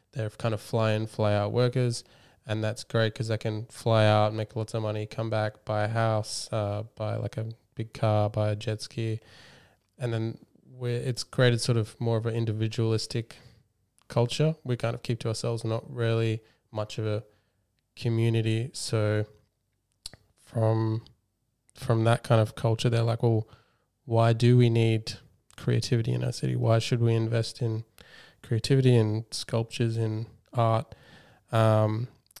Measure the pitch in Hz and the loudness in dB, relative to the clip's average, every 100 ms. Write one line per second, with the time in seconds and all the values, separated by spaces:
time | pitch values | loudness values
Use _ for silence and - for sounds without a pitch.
0 | _ - 107 - 117 110 - 117 110 107 | _ -8 -8 -6 -4 -4 -4 0 2 0
1 | 110 - 107 104 104 113 123 127 123 117 | -2 -2 0 2 0 0 0 2 -2 -2
2 | - - _ _ - 107 107 107 - 117 | -10 -20 _ _ -8 -4 -4 -6 -4 0
3 | 110 - 110 110 113 107 113 - 120 110 | 0 0 -4 -4 -4 -6 -8 -6 2 4
4 | 107 107 107 110 107 - 110 113 107 107 | 6 4 2 0 -6 -6 -6 -4 -4 -4
5 | 107 - 113 110 107 - - 107 104 113 | -6 -6 -4 -2 -2 -6 -6 -2 -2 0
6 | 113 110 107 - - 113 104 104 107 - | 0 0 -2 -8 -6 -4 -4 -6 -8 -8
7 | 107 110 107 - 110 113 _ - 113 - | -6 -4 -6 -6 -8 -12 _ -12 -12 -4
8 | 110 107 104 107 107 104 107 107 - - | 0 2 0 0 -2 -2 -4 -6 -8 -8
9 | 113 110 - - - - _ _ _ _ | -6 -6 -10 -20 -20 -20 _ _ _ _
10 | 123 113 113 - - _ _ 127 123 120 | -4 -2 -4 -6 -16 _ _ -10 -6 -4
11 | 131 120 - - 123 117 - 117 107 - | -4 -6 -6 2 4 4 2 0 0 -4
12 | 117 113 113 113 113 107 110 110 113 110 | -2 0 0 -2 -2 0 -2 0 0 0
13 | - 120 113 - - _ _ _ _ _ | -2 -6 -8 -14 -20 _ _ _ _ _
14 | - - 117 - 151 160 - 123 117 123 | -4 0 0 2 0 0 -4 -4 -4 -6
15 | - 117 120 107 120 117 113 113 - 127 | -6 -4 -4 -4 -4 -4 -4 -4 -6 -4
16 | 113 113 113 110 - _ _ 110 107 - | 0 2 0 -2 -6 _ _ -8 -6 -4
17 | 110 107 - _ _ _ _ _ _ - | -4 -4 -6 _ _ _ _ _ _ -6
18 | 123 113 113 113 110 110 117 - - 113 | -2 2 2 2 0 -2 -4 -8 -4 0
19 | 107 107 107 _ _ _ _ _ _ _ | 0 0 -2 _ _ _ _ _ _ _
20 | - - _ _ _ 117 113 113 110 110 | -20 -20 _ _ _ -2 0 2 0 -2
21 | - _ _ _ _ _ _ - - 113 | -6 _ _ _ _ _ _ -10 -2 2
22 | 113 120 - 113 107 - 117 110 123 117 | 4 2 4 4 4 0 -2 0 0 0
23 | 117 110 117 113 107 - _ _ _ _ | 0 0 2 0 -2 -12 _ _ _ _
24 | - 113 117 113 120 123 120 117 113 110 | -2 2 4 4 6 6 6 4 4 2
25 | 110 - - _ _ - - 120 - 120 | -2 -12 -18 _ _ -8 -2 -2 0 0
26 | 117 123 123 - - 123 120 113 - 123 | 0 -2 -4 -4 -4 -2 2 2 2 0
27 | 117 113 113 117 113 - 117 110 113 _ | 2 2 0 -2 -4 -4 -4 -4 -8 _
28 | - - - _ - 113 - 135 131 123 | -20 -20 -20 _ -4 -2 2 4 6 6
29 | 110 107 113 - - 117 113 - 117 113 | 4 0 -4 -10 -4 -4 -4 -2 -2 0
30 | 113 110 113 - _ - 117 113 - - | -4 -4 -8 -14 _ 0 2 2 -2 -12
31 | - - - _ _ 113 110 110 107 107 | -20 -20 -20 _ _ 2 4 4 2 0
32 | 123 - _ - | -6 -12 _ -20